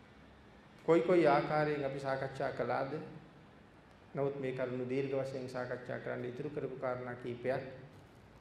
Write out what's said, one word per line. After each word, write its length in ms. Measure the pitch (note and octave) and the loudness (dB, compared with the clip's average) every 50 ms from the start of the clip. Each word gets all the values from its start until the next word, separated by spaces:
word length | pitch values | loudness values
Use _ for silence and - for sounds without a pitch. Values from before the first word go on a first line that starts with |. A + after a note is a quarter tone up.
| - - - - - - - - - - - - - - - - | -20 -20 -20 -20 -20 -20 -20 -20 -20 -20 -20 -20 -20 -20 -20 -4
කොයි 220 | - - E3 E3+ E3 | 4 6 6 6 8
කොයි 240 | - F3+ F3 D#3+ | 6 6 8 8
ආකාරයෙන් 580 | D3 C#3+ D3 D3 - D#3 D3+ D3+ D3+ D3 C#3+ C3+ | 8 8 6 4 4 2 2 2 2 2 0 0
අපි 160 | C3+ C#3 C#3+ | -2 -2 -2
සාකච්ඡා 520 | - C3+ C3+ C3+ C#3 C3 - - C#3 C3 - | -2 -2 -2 0 -2 -4 -4 -2 -2 -2 -2
කළාද? 400 | - B2 A#2+ B2+ C3 C#3 C3+ D3 D#3+ F3 - - - - - - - - - - - - - - - - - - - - - | -2 -2 0 0 0 0 -2 -4 -6 -8 -10 -14 -16 -18 -20 -20 -20 -20 -20 -20 -20 -20 -20 -20 -20 -20 -20 -20 -20 -18 -10
නමුත් 260 | - C#3 C#3 C#3 C#3 | -4 -2 0 0 0
මේ 160 | C#3+ C3 C3 B2+ | -2 -2 -2 -2
කරුණු 320 | C3 B2+ B2 B2 B2+ B2 | -2 -2 -2 -2 -2 -2
දීර්ඝ 280 | B2 C3 C#3 C#3 C3 C#3 | 0 0 0 0 0 0
වශයෙන් 320 | C3+ B2+ C3 - C3 B2+ A#2+ | -2 -2 -2 -4 -6 -6 -6
සාකච්ඡා 500 | - B2+ B2 B2 B2+ A#2+ - - B2 A#2+ | -4 -4 -4 -4 -4 -6 -6 -6 -6 -6
කරන්න 260 | - C3 B2 B2 B2 | -4 -4 -4 -4 -4
ඉතුරු 260 | B2 A#2+ - C#3+ D3 | -6 -6 -6 -6 -6
කරපු 260 | - - C3+ B2+ B2+ | -6 -4 -6 -6 -6
කාරණා 380 | - C3+ B2+ B2 B2 B2+ B2 B2 | -4 -2 -2 -2 -2 -4 -8 -8
කීපයක් 460 | A#2+ - B2+ A#2+ A#2+ - B2+ C3 - - - - - - - - - - - - - - - - - | -8 -6 -8 -6 -4 -2 0 0 0 -2 -6 -10 -14 -14 -16 -18 -20 -20 -20 -20 -20 -20 -20 -20 -20